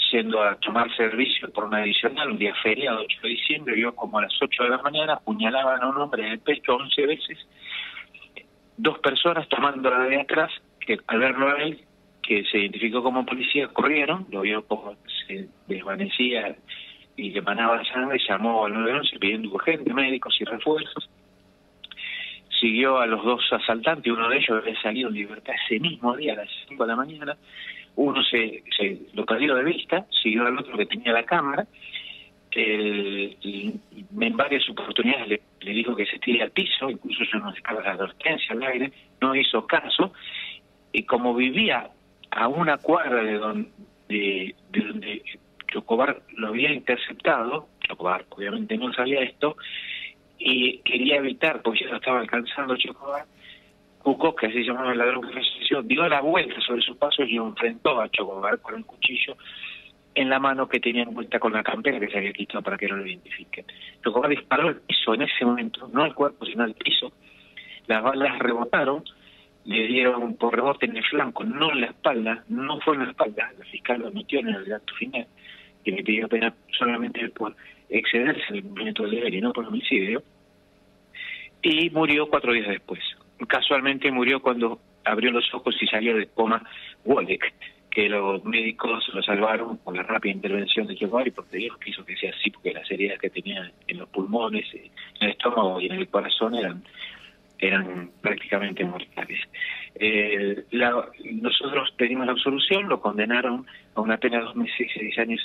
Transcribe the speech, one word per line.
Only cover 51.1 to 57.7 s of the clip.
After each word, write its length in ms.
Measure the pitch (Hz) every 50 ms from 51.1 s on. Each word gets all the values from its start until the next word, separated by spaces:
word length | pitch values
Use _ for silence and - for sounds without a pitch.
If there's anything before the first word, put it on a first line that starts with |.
| 147
evitar, 440 | - 139 131 127 - 160 160 156 110 -
porque 220 | 117 107 107 -
ya 60 | -
lo 60 | 120
estaba 240 | 113 - 131 127 123
alcanzando 560 | 113 110 - 120 120 - - 143 139 131 127
Chocobar, 480 | 123 - - - - 143 143 139 147 - - _ - - - - - - _ _ _ _ _ _ _
Cuco, 360 | - 143 131 - 143 123 -
que 120 | - -
así 180 | 110 113 120 113
se 0 |
llamaba 280 | 127 123 123 127 127 123
el 60 | 120
ladrón 220 | 120 123 127 127
que 140 | 123 120 127
falleció, 480 | 131 127 - - - - - 147 139 117
dio 260 | 113 127 147 175 170
la 140 | 151 143 135
vuelta 360 | 156 165 175 151 123 - - -
sobre 180 | 120 123 117
sus 160 | - - 123
pasos 320 | - 143 147 147 147 139 117
y 80 | 117
enfrentó 640 | 117 113 110 104 - 117 117